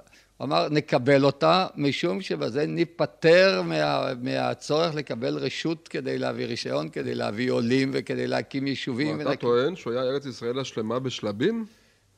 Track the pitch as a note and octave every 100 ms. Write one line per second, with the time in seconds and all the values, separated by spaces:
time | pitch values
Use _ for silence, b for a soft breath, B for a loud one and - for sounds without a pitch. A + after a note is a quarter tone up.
0 | - b b - B2+ D#3+ E3+ D3 D3+ D3
1 | B2 C#3 C#3 - D#3+ F3+ F#3 - C#3+ -
2 | F3 G3 F#3+ E3 C#3 B2+ D#3+ D#3+ E3 -
3 | D3+ - D#3+ F3 F#3+ F#3+ E3+ D#3 D3 C#3
4 | C3 B2+ B2+ C3+ B2 A#2+ - D3+ E3+ D3+
5 | C3+ A#2 C3+ D3 C3+ - D#3 E3 - D#3+
6 | C3 C3 B2+ A#2 A#2+ A#2+ C3 C#3 D#3 D3+
7 | C3 A#2+ A#2 G#2+ B2+ B2+ A#2 C3 C3+ C3+
8 | - B2 B2 B2+ A#2 C#3 C#3 B2+ - A#2+
9 | D3+ D3+ C#3+ C3+ A#2+ A#2+ D3 F#3 A#2+ B2
10 | B2+ C#3 C#3 A2 A#2 C3 B2+ B2 A2 B2
11 | C3 - G#2+ G2+ E3+ A#3 G#3+ b b b
12 | b